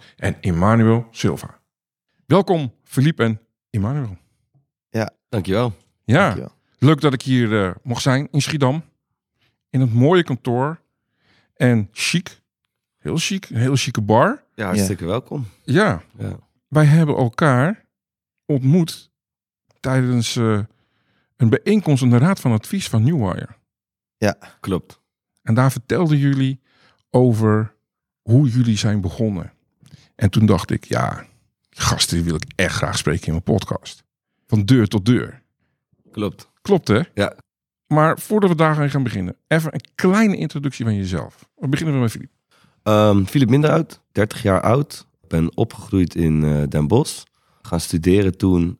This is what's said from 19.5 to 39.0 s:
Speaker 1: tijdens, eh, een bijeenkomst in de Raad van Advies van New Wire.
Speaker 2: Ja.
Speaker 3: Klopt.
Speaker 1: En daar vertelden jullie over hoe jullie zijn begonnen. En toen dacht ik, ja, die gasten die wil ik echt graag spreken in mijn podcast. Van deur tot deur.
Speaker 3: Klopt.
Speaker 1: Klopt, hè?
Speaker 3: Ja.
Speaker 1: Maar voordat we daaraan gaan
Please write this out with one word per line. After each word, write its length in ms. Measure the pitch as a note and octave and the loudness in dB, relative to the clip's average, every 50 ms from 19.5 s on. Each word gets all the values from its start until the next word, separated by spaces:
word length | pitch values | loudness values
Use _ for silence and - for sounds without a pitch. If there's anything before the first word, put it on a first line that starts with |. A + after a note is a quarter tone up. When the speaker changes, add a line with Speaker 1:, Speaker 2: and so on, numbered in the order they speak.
| _ _ _ _ _ _ | _ _ _ _ _ _
Speaker 1:
tijdens, 560 | - C3+ C3 C3 B2+ B2 B2 A#2+ A2 - - | -6 -2 0 0 0 0 0 0 -2 -2 -2
eh, 240 | B2 A#2 A2 G#2+ G#2 G2 - _ _ _ _ _ _ _ _ _ _ _ _ _ | -2 0 0 0 -2 -4 -6 _ _ _ _ _ _ _ _ _ _ _ _ _
een 120 | - B2 A2 | 0 2 2
bijeenkomst 540 | B2+ - - - G#3 G#3+ - D#3+ C#3+ B2+ C3+ | 2 2 2 0 0 2 2 2 2 2 4
in 60 | B2 | 4
de 80 | A#2+ | 4
Raad 220 | A#2+ C3+ F#3 G3 - | 4 4 2 0 0
van 120 | - C3 | 0 -2
Advies 380 | A2+ G#2+ - - - G3 - - | -2 -2 -2 -4 -8 -8 -6 -4
van 140 | - A2 G#2+ | -2 0 0
New 140 | C#3 F3 D3 G#2+ F#2 | 2 0 0 -2 -4
Wire. 160 | - - - - - _ _ _ _ _ _ _ _ _ _ _ _ | -4 -6 -10 -14 -16 _ _ _ _ _ _ _ _ _ _ _ _
Speaker 2:
Ja. 200 | _ G#2+ G2+ - - - - - _ | _ -2 -2 -2 -4 -10 -20 -20 _
Speaker 3:
Klopt. 420 | - G2+ F#2 F2 - - - _ _ _ _ _ _ _ _ _ | -6 -4 -4 -4 -4 -10 -18 _ _ _ _ _ _ _ _ _
Speaker 1:
En 120 | _ - A2+ | _ 0 2
daar 180 | A#2+ B2+ C3+ | 2 2 2
vertelden 460 | - B2+ - - - - F3+ D#3 D3+ | 0 -4 -4 -4 -2 0 0 2 2
jullie 440 | C#3+ C#3 C#3 C#3 C3+ C3+ C3 C3+ - _ _ _ _ _ _ _ _ _ _ | 2 2 0 0 0 -2 -2 -4 -8 _ _ _ _ _ _ _ _ _ _
over 640 | - B2 B2+ B2 A2+ G#2 A2 G#2+ G#2+ G#2+ A2 G#2+ - _ _ _ _ _ _ _ _ _ | 2 4 4 4 2 2 2 2 2 2 -2 -4 -8 _ _ _ _ _ _ _ _ _
hoe 280 | _ A2 A2+ C3+ D3+ B2+ | _ 2 4 4 4 4
jullie 280 | A2 B2+ B2 A#2 A2 | 2 2 2 2 0
zijn 240 | G2 - A2 G#2 G#2 | 0 0 -2 -2 -2
begonnen. 520 | F#2 F#2+ - - A2+ A2 G2+ E2+ D#2+ - - _ _ _ _ _ _ _ - - _ _ _ | -2 -4 -4 -4 -4 -4 -4 -6 -8 -12 -16 _ _ _ _ _ _ _ -20 -20 _ _ _
En 140 | - - F#2+ | -4 -2 0
toen 160 | - - G#2+ | 2 2 4
dacht 260 | G#2 G2 E2 - - | 4 4 2 0 -4
ik, 120 | D#2 - - | -6 -6 -6
ja, 400 | - - A1+ B1 G1+ G1+ - - - _ _ _ _ _ _ _ _ | -4 -4 -2 -2 -4 -6 -10 -14 -20 _ _ _ _ _ _ _ _
die 120 | _ - | _ -6
gasten 340 | - - - - - - E2+ | -4 -2 -2 -2 -2 -2 -2
die 100 | E2+ E2 | -2 -2
wil 100 | E2+ D#2+ | -2 -4
ik 100 | D#2 - - - | -6 -8 -8 -4
echt 200 | - F#2 D#2+ - | -2 -2 -2 -2
graag 220 | - - - - | -2 -4 -4 -4
spreken 280 | - - - D#2+ - - | -4 -2 -2 -2 -2 -2
in 60 | - | -4
mijn 120 | D#2+ E2+ - | -4 -4 -2
podcast. 600 | - - F#2+ - - - - - - - - _ _ _ _ _ _ _ _ _ | -2 -2 -2 -2 -4 -8 -10 -10 -16 -20 -20 _ _ _ _ _ _ _ _ _
Van 180 | _ - G#2 G2+ | _ -2 0 2
deur 220 | G2 C3 B2 G#2+ | 4 4 4 4
tot 180 | G2+ - G#2 F#2 | 2 0 0 0
deur. 360 | A#2 B2 G2 A1+ - - - _ _ _ _ _ _ _ _ _ _ _ _ _ _ | 2 0 0 -2 -6 -12 -20 _ _ _ _ _ _ _ _ _ _ _ _ _ _
Speaker 3:
Klopt. 400 | - G#2+ G#2 F#2+ - - - _ _ _ | -10 -8 -8 -8 -8 -12 -18 _ _ _
Speaker 1:
Klopt, 260 | - - G3+ E3 - | -2 0 0 0 2
hè? 140 | - G2+ A2+ F3+ - _ | 0 0 0 0 -4 _
Speaker 3:
Ja. 200 | G#2 G2+ - - - _ _ _ _ _ _ _ _ _ | -4 -4 -4 -4 -10 _ _ _ _ _ _ _ _ _
Speaker 1:
Maar 320 | - D3 D3+ D3+ D#3+ - - | 0 2 2 2 2 0 -2
voordat 300 | - - A3 G#3+ G3 F#3 | -4 -2 0 2 2 2
we 60 | E3+ | 2
daaraan 340 | D3+ D#3+ D#3 D3+ D3+ D3 C#3+ | 2 2 2 2 0 0 0
gaan 140 | C#3 C#3 | 0 -2